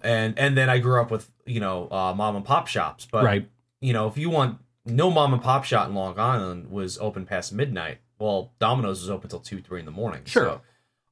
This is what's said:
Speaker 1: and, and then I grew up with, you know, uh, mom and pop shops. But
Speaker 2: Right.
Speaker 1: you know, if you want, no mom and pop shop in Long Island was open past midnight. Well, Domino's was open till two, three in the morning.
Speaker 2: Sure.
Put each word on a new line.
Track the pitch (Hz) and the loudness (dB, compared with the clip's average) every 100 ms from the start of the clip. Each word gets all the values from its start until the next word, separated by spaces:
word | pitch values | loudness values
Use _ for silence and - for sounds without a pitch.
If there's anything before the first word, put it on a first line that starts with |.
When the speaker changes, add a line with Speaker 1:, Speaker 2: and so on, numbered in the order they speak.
| 120 | 2
Speaker 1:
and, | 113 110 110 | 2 0 2
and | 139 135 | 2 4
then | 131 | 4
I | 127 | 4
grew | 123 123 | 4 2
up | 120 | 2
with, | 110 - _ | -2 -8 _
you | - 117 | -6 -2
know, | 98 92 87 | -2 -4 -4
uh, | 95 92 | -2 0
mom | 95 107 101 | 0 -2 -2
and | |
pop | 104 151 - | 2 2 2
shops. | 104 78 - - | -2 -2 -6 -2
But | 110 | 2
Speaker 2:
Right. | 107 101 - _ _ - | 4 2 -2 _ _ -6
Speaker 1:
you | 131 | 0
know, | 113 107 | 0 0
if | 143 | -2
you | 165 | 0
want, | 160 127 107 _ _ 117 | 2 2 -2 _ _ -2
no | 120 180 | 2 4
mom | 160 143 | 4 4
and | 123 | 2
pop | 127 135 | 2 2
shop | - 113 - | 2 0 0
in | |
Long | 101 95 92 | -4 -4 -2
Island | 117 120 92 87 73 | 0 0 -2 -8 -8
was | 98 92 - | -8 -6 -4
open | 107 98 92 | -6 -6 -6
past | 95 - | -6 -4
midnight. | 104 143 95 80 - _ - | -4 -2 -4 -8 -10 _ -4
Well, | 107 98 - - | -2 -2 -4 0
Domino's | 110 131 104 92 | 2 2 0 -4
was | 92 | -6
open | 95 98 | -8 -8
till | - | -12
two, | - 98 | -12 -14
three | - 90 | -10 -12
in | |
the | 78 | -10
morning. | 82 113 71 | -8 -6 -8
Speaker 2:
Sure. | 67 160 107 69 _ _ _ _ _ | 0 2 2 -4 _ _ _ _ _